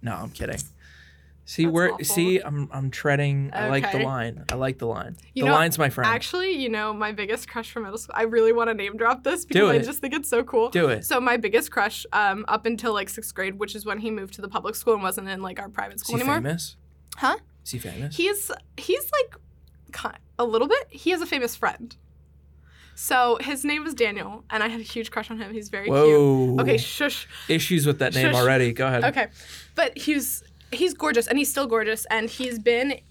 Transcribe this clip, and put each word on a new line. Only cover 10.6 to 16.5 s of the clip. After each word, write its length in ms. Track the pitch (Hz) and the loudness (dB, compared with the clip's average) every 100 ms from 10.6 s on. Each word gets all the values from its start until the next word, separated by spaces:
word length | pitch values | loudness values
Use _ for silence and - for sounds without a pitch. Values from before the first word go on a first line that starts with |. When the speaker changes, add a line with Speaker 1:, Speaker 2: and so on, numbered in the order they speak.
| 233 | 2
Speaker 1:
Do 200 | 180 156 | 4 2
it. 160 | 110 - | 2 0
Speaker 2:
So 140 | 262 | 0
my 180 | 247 240 | 2 0
biggest 340 | 214 226 311 | 2 0 0
crush, 340 | - 208 - - | 0 -2 -2 -4
um, 320 | 202 208 196 214 | 0 2 0 -2
up 200 | 214 226 | -2 -2
until, 260 | 226 233 | -2 -2
like, 160 | 208 196 | -2 -4
sixth 240 | - 214 | -8 -10
grade, 240 | - 190 196 | -6 -6 -4
which 160 | 208 | -8
is 100 | 208 | -8
when 140 | 208 202 | -6 -6
he 140 | 220 | -4
moved 240 | 214 196 - | -6 -8 -12
to 80 | |
the 40 | 196 | -8
public 280 | 196 202 453 | -6 -6 -2
school 180 | - | 2
and 80 | 220 | 2
wasn't 260 | 196 185 190 | 0 -4 -6
in, 140 | 190 | -8
like, 180 | 190 185 | -8 -10
our 100 | 202 | -8
private 260 | 208 196 196 | -8 -8 -8
Speaker 1:
Is 60 | |
Speaker 2:
school 160 | - 233 | -4 0
Speaker 1:
he 40 | |
Speaker 2:
anymore. 140 | 262 311 | 0 0
Speaker 1:
famous? 380 | 143 | 0